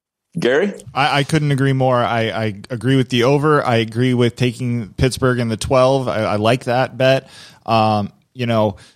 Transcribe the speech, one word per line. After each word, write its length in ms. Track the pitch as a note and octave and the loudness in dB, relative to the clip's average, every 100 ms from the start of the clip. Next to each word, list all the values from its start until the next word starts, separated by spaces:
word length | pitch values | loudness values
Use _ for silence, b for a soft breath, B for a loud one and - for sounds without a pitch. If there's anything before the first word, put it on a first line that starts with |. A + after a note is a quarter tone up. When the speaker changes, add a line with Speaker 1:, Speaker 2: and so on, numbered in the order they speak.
| _ _ _ - | _ _ _ -4
Speaker 1:
Gary? 340 | A#2 C3+ G3+ F#3+ - | 0 2 0 -4 -10
Speaker 2:
I, 260 | - C#3 C#3 | -2 0 0
I 40 | |
couldn't 260 | C#3 D#3+ D3 | 0 0 0
agree 220 | C#3 C#3 | 0 0
more. 240 | C3+ C3 B2 | 2 2 2
I, 340 | A#2 A#2 A2+ | 0 0 -2
I 140 | F#2+ A2 G2+ - | -4 -6 -6 -10
agree 260 | B2 A2+ C3+ | -6 0 0
with 120 | B2 | 2
the 160 | B2 | 2
over. 400 | A#2+ D3 D3+ D3 | 2 2 2 0
I 120 | A#2+ A#2 | 2 0
agree 380 | A2 A2 B2+ | 0 -2 0
with 220 | B2 A#2+ - | 2 0 0
taking 560 | B2+ A#2 B2+ A#2+ G2+ | -4 -2 -4 -4 -6
Pittsburgh 440 | - C3+ - C3 B2 | -2 -2 0 -2 0
in 80 | A#2 | -2
the 80 | A2 | -4
twelve. 500 | - C3 B2+ C3+ B2 | 0 4 4 2 0
I, 120 | E2+ | -2
I 160 | G#2 G#2 | -2 0
like 280 | G#2+ C3 | 0 0
that 320 | B2+ A#2+ C3 A#2+ | 0 -2 -2 0
bet. 320 | C3 C3+ - B B B - | 2 2 -2 B B B -2
Um, 460 | A2+ A2 G#2+ G2+ - _ | 0 2 0 -4 -10 _
you 140 | - A#2+ | -8 -4
know, 300 | A2+ G#2+ G2+ b | 0 0 -4 b